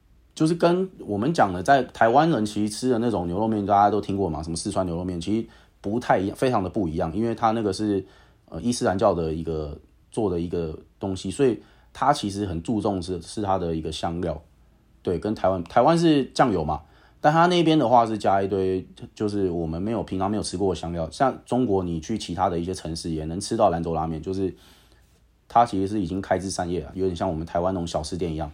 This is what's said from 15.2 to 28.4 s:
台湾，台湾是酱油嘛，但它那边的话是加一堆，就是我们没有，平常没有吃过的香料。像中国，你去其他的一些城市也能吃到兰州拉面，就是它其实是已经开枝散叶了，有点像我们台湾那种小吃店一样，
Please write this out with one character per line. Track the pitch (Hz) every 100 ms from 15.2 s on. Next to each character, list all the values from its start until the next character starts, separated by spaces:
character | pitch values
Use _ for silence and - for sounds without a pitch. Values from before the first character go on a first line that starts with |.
| 107
台 | 107 95
湾， | 95
台 | 85 120
湾 | 139 170
是 | 170 147 113
酱 | - 131
油 | 90
嘛， | 78 76 - _ _ _
但 | 151
它 | 160 175
那 | 175
边 | 160 156
的 | 113
话 | 123 110
是 | 107
加 | 104 98
一 | 98
堆， | 101 95 95 92 - -
就 | - 107
是 | 101 92
我 | 85 80
们 | 85
没 | 104
有， | 110
平 | 82 95
常 | 98
没 | 107
有 |
吃 | - 92
过 | 98
的 | 82
香 | 85
料。 | 87 92
像 | - 135 -
中 | - 123 117
国， | 95
你 | 87 82
去 | 76 107
其 | -
他 | 87 95
的 | 87
一 |
些 | 87
城 | 90 80
市 | 80 87
也 | 78
能 | 80 90
吃 | - 113
到 | 107
兰 | 87
州 | 85
拉 | 80 80
面， | 80
就 | 85
是 | 95 95 - - - _ _ _ _ _ _ _
它 | 117 120
其 | 95
实 | 95
是 | 107
已 | 85
经 | 95
开 | 98 95
枝 | 95
散 | 92 87
叶 | 87
了， | 69
有 | 92 95
点 | 85
像 | 95
我 |
们 | 80
台 | 82 85
湾 | 90
那 | 92
种 | 85
小 | 78
吃 | 76 87
店 | 85
一 |
样， | 78